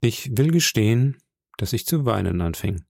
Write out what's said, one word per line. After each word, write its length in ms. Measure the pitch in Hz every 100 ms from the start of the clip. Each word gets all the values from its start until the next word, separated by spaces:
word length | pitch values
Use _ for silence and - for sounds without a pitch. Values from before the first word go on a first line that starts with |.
Ich 360 | 120 110 135 117
will 140 | 147
gestehen, 640 | 165 160 - 107 117 131 135 _ _ _ _
dass 140 | 101
ich 160 | 117 -
zu 180 | 165 131
weinen 360 | 104 92 87
anfing. 420 | 85 82 - 87 -